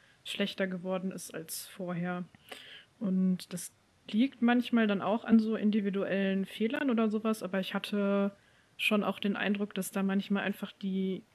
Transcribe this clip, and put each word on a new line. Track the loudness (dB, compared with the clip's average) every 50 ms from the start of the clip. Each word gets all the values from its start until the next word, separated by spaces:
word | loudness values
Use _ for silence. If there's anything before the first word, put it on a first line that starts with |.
| -20 _ _ _ -12
schlechter | -8 -4 -4 -4 -2 -2 -2 -4
geworden | -2 -4 -4 -4 -4 -4 -2 -4 -4
ist | -6 -8 -10 -10 -10
als | -12 -10 -10 -10 -12 -12
vorher. | -12 -12 -8 -6 -6 -4 -2 -2 -2 -2 -4 -6 -10 -14 -20 _ -18 -18 -18 -18 -18 -20 -20 -20 _ _ -4
Und | -2 0 2 4 4 4 2 0 -2 -8 -10
das | -10 -10 -12 -16 _ _ _ _ _ _ 0
liegt | 2 2 2 2 2 2
manchmal | 2 4 4 4 2 4 4 4 4
dann | 4 2 2
auch | 0 0 0 0 4
an | 6 6 6
so | 6 4 0
individuellen | 0 2 2 2 2 0 0 0 -2 0 0 0 0 2 2 0 0 -2
Fehlern | -4 -2 -2 -2 -2 0 0 0 0
oder | 2 2 2 2
sowas, | 0 0 0 0 -2 -2 -2
aber | -2 -2 -2
ich | -2 -2 -4
hatte | -4 -4 -2 0 0 2 2 4 4 2 0 -2 -6 _ _ _ _ _ _ _
schon | -2 0 2 2 2 2
auch | 0 -2 -2
den | -2 -2 0
Eindruck, | 0 0 0 0 0 -2 -4 -4
dass | -6 -6 -4
da | -2 -2 0
manchmal | 2 2 0 0 0 0 0 0
einfach | -2 -4 -4 -8 -12
die | -10 -8 -6 -4 -2 -2 -2 -2 -4 -6 -8 _